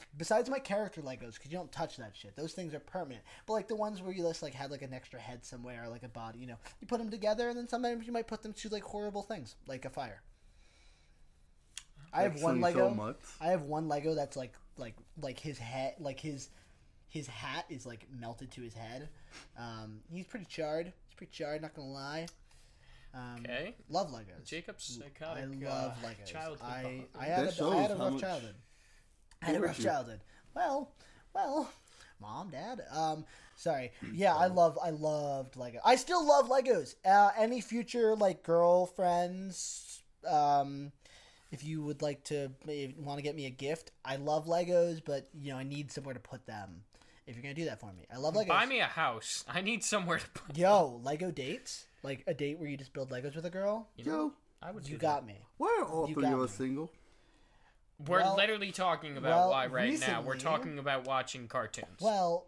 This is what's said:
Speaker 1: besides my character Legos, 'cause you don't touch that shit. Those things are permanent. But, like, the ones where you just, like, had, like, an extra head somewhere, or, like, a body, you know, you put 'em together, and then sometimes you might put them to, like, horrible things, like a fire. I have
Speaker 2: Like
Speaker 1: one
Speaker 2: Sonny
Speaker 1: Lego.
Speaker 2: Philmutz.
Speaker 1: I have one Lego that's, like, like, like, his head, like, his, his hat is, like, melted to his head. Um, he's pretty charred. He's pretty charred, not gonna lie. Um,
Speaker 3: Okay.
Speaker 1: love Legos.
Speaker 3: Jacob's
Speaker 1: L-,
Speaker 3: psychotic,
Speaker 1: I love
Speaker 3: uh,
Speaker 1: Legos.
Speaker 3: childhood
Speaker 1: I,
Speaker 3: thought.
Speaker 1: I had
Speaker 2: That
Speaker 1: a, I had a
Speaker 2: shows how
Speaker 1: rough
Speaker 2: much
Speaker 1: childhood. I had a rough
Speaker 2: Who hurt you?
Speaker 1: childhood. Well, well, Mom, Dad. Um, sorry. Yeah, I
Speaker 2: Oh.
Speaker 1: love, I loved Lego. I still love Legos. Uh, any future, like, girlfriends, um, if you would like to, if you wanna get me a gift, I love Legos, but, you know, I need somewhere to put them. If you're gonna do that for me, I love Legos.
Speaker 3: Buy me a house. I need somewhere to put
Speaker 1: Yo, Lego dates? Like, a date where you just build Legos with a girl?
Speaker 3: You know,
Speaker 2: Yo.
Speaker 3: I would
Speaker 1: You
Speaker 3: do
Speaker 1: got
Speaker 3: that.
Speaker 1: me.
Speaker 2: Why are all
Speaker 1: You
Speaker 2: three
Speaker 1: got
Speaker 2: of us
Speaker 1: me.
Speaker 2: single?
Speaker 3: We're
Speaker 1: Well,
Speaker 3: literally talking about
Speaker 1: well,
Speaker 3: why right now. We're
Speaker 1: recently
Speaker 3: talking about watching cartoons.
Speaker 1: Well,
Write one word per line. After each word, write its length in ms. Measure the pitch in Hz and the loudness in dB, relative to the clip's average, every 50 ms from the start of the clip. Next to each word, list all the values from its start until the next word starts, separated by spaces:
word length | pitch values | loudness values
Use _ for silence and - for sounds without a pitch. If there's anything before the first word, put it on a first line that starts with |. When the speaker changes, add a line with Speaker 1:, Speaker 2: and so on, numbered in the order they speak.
| - - - | -20 -16 -10
Speaker 1:
besides 340 | 143 160 - 214 233 - 254 | -8 0 2 4 4 4 2
my 80 | 269 269 | -2 -4
character 440 | 269 - 202 208 214 190 - 160 | -2 -2 -2 -2 -2 -2 -6 -10
Legos, 360 | 143 135 127 117 127 117 110 - | -10 -10 -10 -10 -12 -14 -14 -16
'cause 60 | - | -12
you 100 | 135 165 | -8 -8
don't 140 | 180 170 131 | -8 -8 -8
touch 280 | - - 170 147 - 131 | -6 -6 -6 -6 -6 -10
that 180 | 113 104 - | -14 -14 -14
shit. 180 | - - - - | -16 -18 -14 -10
Those 180 | 139 156 160 | -8 -8 -8
things 220 | - 185 180 156 151 | -6 -8 -8 -8 -8
are 60 | 139 | -10
permanent. 440 | - - - 185 170 135 123 101 - - - - - | -10 -8 -8 -6 -6 -6 -10 -14 -16 -20 -20 -14 -6
But, 60 | - | -2
like, 160 | 220 220 214 - | -2 -2 -2 -2
the 80 | 226 | -4
ones 260 | 214 214 214 214 180 | -2 -2 -4 -4 -6
where 100 | 185 190 | -8 -6
you 120 | 190 185 170 | -4 0 0
just, 180 | 165 165 - | 0 -2 -2
like, 120 | 170 143 127 | -6 -8 -8
had, 180 | 131 143 139 | -8 -8 -8
like, 100 | 143 131 | -8 -8
an 100 | 139 131 | -8 -10
extra 280 | 131 127 - - - 120 | -10 -12 -12 -14 -14 -14
head 240 | 113 120 123 117 - | -12 -12 -12 -14 -14
somewhere, 400 | - 135 123 120 123 120 117 120 | -14 -14 -12 -12 -12 -10 -10 -10
or, 40 | 117 | -10
like, 140 | 117 120 | -10 -10
a 60 | 127 120 | -12 -12
body, 320 | 113 117 113 113 113 120 | -12 -10 -10 -10 -10 -12
you 80 | 127 123 | -12 -12
know, 100 | 120 - - - - - | -12 -14 -16 -18 -16 -16
you 80 | - - | -6 -4
put 120 | 240 226 | -2 -2
'em 100 | 233 214 | -2 -6
together, 360 | 214 208 208 208 214 226 240 240 | -6 0 0 2 2 2 0 -2
and 80 | 240 | -2
then 120 | 240 240 - | -4 -4 -4
sometimes 360 | 240 240 254 240 240 233 226 233 | -2 0 0 0 0 -2 -4 -4
you 40 | |
might 140 | 233 233 226 | -2 -2 -2
put 160 | - 220 214 | -4 -6 -8
them 120 | - 214 208 | -8 -10 -10
to, 140 | - - 208 | -10 -6 -6
like, 120 | 214 202 | -6 -6
horrible 400 | - - - 208 208 208 196 202 | -6 -6 -6 -6 -4 -4 -4 -4
things, 320 | 190 - 220 175 123 110 - - - - | -6 -6 -8 -8 -10 -12 -16 -16 -12 -10
like 160 | 135 127 - | -10 -8 -8
a 60 | 131 | -6
fire. 300 | - 147 131 113 98 - - - - _ - - - - - - _ - - - - - _ - - - - - - _ - - - - _ _ - - - - - - - - | -6 -6 -6 -6 -10 -14 -18 -20 -20 _ -20 -20 -20 -20 -20 -20 _ -20 -20 -20 -20 -20 _ -20 -20 -20 -20 -20 -20 _ -20 -20 -20 -20 _ _ -18 -18 -18 -18 -20 -20 -16 -4
I 100 | - 160 | 0 2
have 120 | 196 196 156 | 2 2 2
Speaker 2:
Like 80 | 143 | 2
Speaker 1:
one 100 | 156 - 131 | 2 2 4
Speaker 2:
Sonny 80 | 123 - 175 165 | 4 4 4 6
Speaker 1:
Lego. 160 | 135 - - | 6 6 4
Speaker 2:
Philmutz. 460 | - 107 107 113 - - - - - - | 4 0 -2 -6 -8 -10 -14 -20 -10 -2
Speaker 1:
I 60 | 156 170 | 2 2
have 140 | 185 175 | 2 2
one 240 | 143 139 151 156 165 | 2 -2 -2 -2 0
Lego 280 | 156 147 147 143 160 156 | 0 -2 0 0 0 0
that's, 220 | 151 143 135 - | 0 -2 -4 -6
like, 180 | 135 127 120 - - - - - | -8 -10 -10 -12 -18 -20 -20 -16
like, 200 | - 127 117 110 - 117 - - 156 | -14 -12 -12 -14 -16 -20 -20 -14 -10
like, 180 | 147 135 123 - | -10 -8 -8 -8
his 200 | - 156 139 - | -8 -8 -8 -8
head, 360 | 117 113 127 135 131 135 - - | -8 -8 -6 -4 -4 -4 -6 -6
like, 180 | 151 139 131 - | -8 -8 -6 -6
his, 300 | 156 156 143 131 - - - - - - - - - - - - - | -6 -6 -6 -8 -10 -14 -18 -20 -20 -20 -20 -20 -20 -20 -20 -20 -18
his 220 | - - 156 135 123 | -12 -10 -10 -8 -8
hat 380 | 113 110 117 135 135 165 175 - | -10 -10 -8 -6 -6 -6 -8 -8
is, 180 | 160 123 107 | -12 -12 -12
like, 240 | 123 117 110 - 123 | -12 -14 -14 -16 -16
melted 400 | 135 120 117 117 113 - 135 - | -14 -12 -10 -10 -10 -10 -14 -14
to 100 | - 131 | -12 -12
his 120 | 120 117 - | -12 -12 -12
head. 360 | 117 113 110 120 135 147 151 - - - - - - - - - | -12 -12 -10 -10 -10 -12 -12 -14 -16 -20 -20 -20 -20 -20 -18 -14
Um, 440 | 113 117 117 113 110 110 107 107 107 - - | -12 -12 -10 -10 -10 -12 -12 -14 -16 -16 -12
he's 160 | 165 185 180 | -12 -12 -10
pretty 200 | - - 226 170 | -10 -12 -12 -12
charred. 460 | - - - 156 151 156 160 175 185 - - - | -10 -8 -6 -4 -2 -2 -2 -4 -6 -10 -18 -20
He's 80 | - - | -20 -20
pretty 160 | - 190 - | -20 -20 -16
charred, 300 | - - 156 143 151 156 | -10 -8 -6 -6 -6 -6
not 120 | 156 156 - | -6 -10 -10
gonna 140 | 156 139 135 | -12 -12 -12
lie. 380 | 135 139 135 143 151 160 165 - - - - - - - - - - - - - - - - - - | -10 -10 -8 -8 -6 -6 -8 -10 -12 -18 -20 -20 -20 -20 -20 -20 -20 -20 -20 -20 -20 -20 -20 -16 -14
Um, 240 | 127 123 120 120 120 | -12 -12 -12 -12 -12
Speaker 3:
Okay. 360 | 117 120 123 135 160 214 247 - - - | -10 -8 -6 -6 -6 -8 -10 -16 -10 -4
Speaker 1:
love 220 | 156 180 196 156 | -2 -2 -2 -2
Legos. 340 | 127 113 104 95 87 78 - | -6 -12 -14 -16 -18 -18 -14
Speaker 3:
Jacob's 520 | - 151 165 170 - 202 - - - 123 | -10 -10 -10 -10 -10 -12 -12 -12 -12 -12
Speaker 1:
L-, 80 | 117 143 | -12 -14
Speaker 3:
psychotic, 380 | 143 - - 156 160 160 139 | -14 -14 -12 -10 -8 -8 -8
Speaker 1:
I 40 | 135 | -8
love 520 | 135 135 135 139 135 135 135 127 123 123 117 117 | -8 -8 -8 -6 -6 -4 -4 -4 -4 -6 -8 -10
Speaker 3:
uh, 20 | 113 | -12
Speaker 1:
Legos. 180 | 110 101 101 | -12 -12 -14
Speaker 3:
childhood 420 | - - 160 165 160 151 - 120 123 | -12 -10 -10 -8 -10 -10 -10 -10 -8
Speaker 1:
I, 140 | 127 127 127 127 127 131 127 - | -8 -8 -8 -8 -8 -10 -12 -14
Speaker 3:
thought. 80 | - - | -12 -8
Speaker 1:
I 40 | 131 | -4
had 200 | 151 170 - - - | 0 2 2 2 0
Speaker 2:
That 120 | - - | 0 0
Speaker 1:
a, 40 | 147 | 0
I 100 | 156 190 | 2 4
had 140 | 170 202 208 | 4 4 2
a 40 | 202 | 2
Speaker 2:
shows 40 | - | 0
how 60 | - | 0
Speaker 1:
rough 80 | - | 0
Speaker 2:
much 80 | 135 135 | 0 0
Speaker 1:
childhood. 340 | - 185 170 139 117 107 98 - - - - - - - - - _ _ _ _ _ _ - - | -2 -4 -4 -6 -8 -10 -14 -18 -20 -20 -20 -20 -20 -20 -20 -20 _ _ _ _ _ _ -16 -6
I 40 | 165 | -2
had 80 | 247 311 | 0 0
a 40 | - | 2
rough 20 | |
Speaker 2:
Who 60 | - 170 | 0 0
hurt 100 | - - | 0 0
you? 60 | - | 0
Speaker 1:
childhood. 360 | 180 156 139 120 117 110 104 - - - - - - - | 0 0 0 -2 -6 -10 -14 -16 -20 -20 -20 -20 -10 -2
Well, 400 | - 359 311 269 285 277 - - - - - - - - - - | 0 0 2 0 0 -4 -6 -12 -20 -20 -20 -20 -20 -18 -8 -4
well, 380 | 370 190 269 277 311 262 - - - - - - - - - - - | -2 -2 0 0 0 -2 -2 -8 -16 -20 -20 -20 -20 -20 -20 -20 -16
Mom, 300 | 101 107 113 143 185 196 | -14 -10 -10 -10 -10 -10
Dad. 320 | - 139 175 226 254 214 - 73 | -10 -10 -8 -8 -10 -10 -10 -6
Um, 340 | 127 156 160 160 156 156 151 - - - - - - | -2 0 0 0 0 -2 -6 -12 -18 -20 -20 -20 -18
sorry. 360 | - - 170 151 135 127 120 - - - 107 | -4 -2 0 0 0 -2 -6 -8 -12 -10 -6
Yeah, 220 | - 165 196 185 160 | 0 4 6 6 8
I 120 | 156 175 185 | 8 6 6
Speaker 2:
Oh. 40 | 185 | 8
Speaker 1:
love, 240 | 180 170 165 147 151 | 8 8 8 6 2
I 80 | 180 170 | -2 -2
loved 640 | 156 147 151 151 151 151 147 143 139 135 127 120 - | -2 0 0 0 0 0 0 0 -2 -2 -4 -6 -10
Lego. 240 | 127 123 123 117 - - | -10 -10 -8 -6 4 6
I 120 | 214 262 | 8 8
still 280 | 262 - - 359 349 302 | 8 6 2 2 6 8
love 220 | 294 285 285 262 233 | 8 8 8 8 8
Legos. 460 | 262 269 247 262 233 170 135 - - - - | 4 6 6 6 4 4 2 -2 -8 2 6
Uh, 260 | 190 196 202 208 202 - | 8 10 10 10 10 8
any 240 | 226 220 226 247 247 | 6 4 4 2 0
future, 540 | 185 - 220 240 233 - - 240 226 220 220 | -4 -2 -4 -4 -2 -2 2 4 4 6 6
like, 260 | 214 214 190 170 - | 6 4 4 4 2
girlfriends, 1600 | - 170 165 170 175 175 175 180 180 180 - - 185 175 175 175 180 175 185 185 190 190 180 - - - - - - - - - - - _ _ - 160 | 2 4 6 8 8 8 8 8 6 2 0 2 4 4 4 4 2 0 -2 -6 -8 -8 -8 -8 -8 -8 -8 -10 -12 -14 -16 -18 -18 -20 _ _ -2 2
um, 640 | 160 151 147 143 143 143 139 139 139 139 143 143 - _ - - - - - - - - - - | 4 6 6 6 6 6 4 2 -2 -6 -8 -10 -12 _ -20 -20 -20 -20 -20 -20 -20 -20 -16 -14
if 140 | 156 127 143 | -14 -10 -6
you 180 | 156 156 156 | -6 -4 -4
would 200 | 147 147 147 143 | -4 -4 -4 -2
like 200 | 151 147 143 - - | -2 -2 -2 -4 -4
to, 280 | - 151 143 139 135 135 - - 156 | -4 -2 -2 -2 -4 -6 -10 -8 -6
if 280 | 147 143 139 131 131 | -6 -4 -6 -6 -8
you 60 | 165 | -8
wanna 200 | 143 143 143 147 | -8 -6 -6 -4
get 120 | 139 147 156 | -4 -4 -4
me 120 | 156 139 | -4 -6
a 40 | 131 | -8
gift, 400 | 123 - 139 143 160 160 - - - _ - | -6 -4 -4 -2 -4 -4 -6 -12 -18 _ -8
I 120 | 131 135 | -6 -6
love 300 | 139 143 147 151 156 151 | -4 0 0 0 0 2
Legos, 560 | 165 165 175 180 175 180 175 170 170 165 160 - | 2 2 2 2 4 4 4 4 4 2 -4 -4
but, 240 | 151 143 135 120 - - | -4 -4 -4 -4 -8 -14
you 160 | 151 139 139 | -12 -8 -8
know, 80 | 135 131 | -6 -6
I 60 | 135 | -6
need 260 | 139 143 147 147 127 | -6 -6 -6 -6 -6
somewhere 240 | - 139 139 139 127 | -8 -10 -8 -8 -10
to 60 | 117 | -10
put 260 | - - 131 120 - | -12 -14 -16 -14 -12
them. 380 | - 110 107 98 92 87 87 107 - - - - - - - _ | -10 -10 -10 -10 -12 -14 -18 -20 -20 -20 -20 -20 -20 -20 -20 _
If 80 | - 117 | -16 -14
you're 60 | 117 | -12
gonna 120 | 127 139 139 | -10 -8 -6
do 100 | 160 165 | -4 -4
that 140 | 151 110 - | -4 -6 -8
for 120 | - 104 | -10 -14
me, 140 | 92 90 - - | -16 -16 -18 -14
I 40 | 117 127 | -8 -4
love 160 | 139 156 165 | -2 0 2
Legos. 140 | 214 208 185 | 2 4 6
Speaker 3:
Buy 180 | 170 196 233 | 6 6 6
me 140 | 262 269 233 | 4 4 2
a 60 | 175 | 2
house. 580 | - - 165 160 135 117 110 - - - - - - | 2 2 2 2 2 0 -2 -4 -6 -6 -6 -6 -4
I 120 | 127 175 | -4 -2
need 220 | 196 208 240 202 - | 0 0 0 0 0
somewhere 340 | - 214 208 180 170 165 - | 0 0 2 2 2 0 0
to 100 | - - | -2 -6
put 260 | - - - - 143 | -12 -14 -12 -8 0
Speaker 1:
Yo, 440 | 156 175 190 208 196 165 131 120 120 | 6 8 10 10 10 8 6 2 -4
Lego 280 | 120 135 151 156 180 180 | -4 -4 -2 -2 -2 -4
dates? 560 | 143 135 127 135 196 262 - - - - - - _ _ | -4 -4 -4 -4 -6 -6 -8 -10 -12 -12 -14 -18 _ _
Like, 220 | - 139 139 131 - | -8 -6 -6 -4 -2
a 80 | 190 156 | -2 -2
date 240 | 131 147 143 151 170 | 0 -2 -2 -2 -4
where 100 | 160 143 | -4 -6
you 80 | 139 | -6
just 160 | 135 135 - | -8 -10 -10
build 180 | - 143 135 131 | -8 -6 -6 -4
Legos 240 | 127 127 127 143 139 | -4 -6 -6 -6 -6
with 80 | 165 160 | -6 -6
a 40 | 175 | -6
girl? 380 | 175 190 196 202 214 226 220 - _ | -4 0 0 0 0 0 -4 -10 _
Speaker 3:
You 80 | - 123 | -8 -4
know, 80 | - | -2
Speaker 2:
Yo. 200 | 320 311 311 285 - - _ _ _ _ | 0 0 0 -2 -4 -8 _ _ _ _
Speaker 3:
I 80 | - 170 | -12 -12
would 160 | 202 220 135 139 | -10 -10 -10 -10
Speaker 1:
You 80 | 151 | -4
Speaker 3:
do 20 | - | 0
Speaker 1:
got 200 | 160 156 147 143 | 2 2 2 2
Speaker 3:
that. 60 | 123 | -2
Speaker 1:
me. 120 | 110 101 - - - _ - | -6 -14 -18 -20 -18 _ 0
Speaker 2:
Why 200 | 294 427 466 415 | 2 4 4 4
are 40 | 339 | 2
all 220 | 156 160 160 156 147 | 2 0 0 0 0
Speaker 1:
You 60 | 156 | 2
Speaker 2:
three 80 | 143 135 | 2 4
Speaker 1:
got 80 | 131 135 | 4 4
Speaker 2:
of 60 | 127 | 4
us 100 | 127 120 - - | 2 0 0 -2
Speaker 1:
me. 80 | 131 | -2
Speaker 2:
single? 240 | 131 131 143 160 170 - - - - - - _ _ _ _ _ _ _ _ _ _ _ _ _ _ _ - 147 | -2 -2 -2 -4 -6 -10 -16 -20 -20 -20 -20 _ _ _ _ _ _ _ _ _ _ _ _ _ _ _ -10 -2
Speaker 3:
We're 140 | 151 180 185 | 2 4 6
Speaker 1:
Well, 160 | 185 196 196 | 6 6 6
Speaker 3:
literally 360 | 196 202 214 220 208 202 196 | 4 4 4 2 0 -2 -4
talking 440 | 165 - 185 180 165 151 156 151 139 135 | -2 0 2 2 2 0 -2 -6 -6 -2
about 100 | 131 131 | 2 6
Speaker 1:
well, 220 | - 175 180 185 | 6 8 8 6
Speaker 3:
why 160 | 135 135 127 | 6 4 2
right 320 | 127 127 127 123 - 302 - | 2 2 2 2 2 2 2
now. 220 | 131 127 120 117 | 2 0 0 0
We're 100 | 120 127 | 0 -2
Speaker 1:
recently 60 | - 131 | -4 -2
Speaker 3:
talking 400 | - 160 156 151 - 165 147 143 | 0 0 0 2 0 -4 -6 -4
about 260 | 135 143 139 131 127 | -2 0 0 0 0
watching 400 | 135 135 131 123 - - 131 120 113 | 0 0 0 0 -2 -6 -10 -10 -4
cartoons. 520 | - 127 113 107 - 104 - - - - | -4 -2 -2 -4 -6 -10 -10 -12 -8 -2
Speaker 1:
Well, 460 | 175 220 214 196 180 170 170 180 - | 0 2 4 4 4 4 2 0 -2